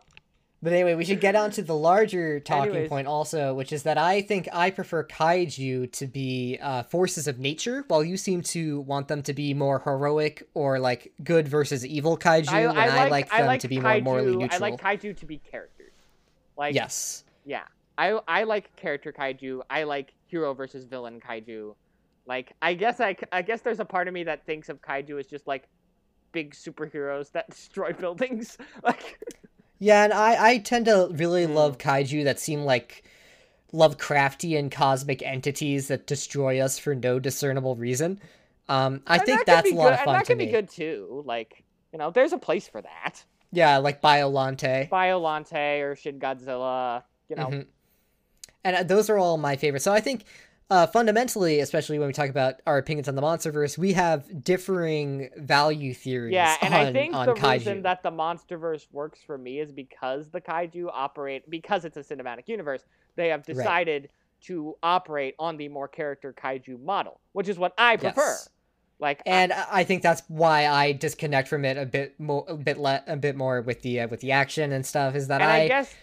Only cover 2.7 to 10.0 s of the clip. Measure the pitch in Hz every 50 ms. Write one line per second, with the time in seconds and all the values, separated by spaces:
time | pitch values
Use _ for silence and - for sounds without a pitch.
2.7 | 196 170 160 156 151 139 139 139 151 151 156 147 - 156 143 135 131 135 135 -
3.7 | 156 147 - 160 151 151 156 175 190 208 196 202 208 190 170 190 - 175 175 185
4.7 | 190 - - - 175 160 147 - - - 156 165 175 185 175 156 - 131 135 131
5.7 | 131 127 127 123 - - 139 131 113 139 135 127 127 127 123 123 127 - - 143
6.7 | 135 123 120 - - 170 185 185 - 170 139 147 131 120 131 139 151 156 - 233
7.7 | 247 277 277 - - 151 156 165 185 190 - - 185 175 - - - 175 160 156
8.7 | 147 143 139 135 139 139 135 - 156 147 139 - 143 135 147 143 139 143 143 139
9.7 | 139 131 - 147 139 135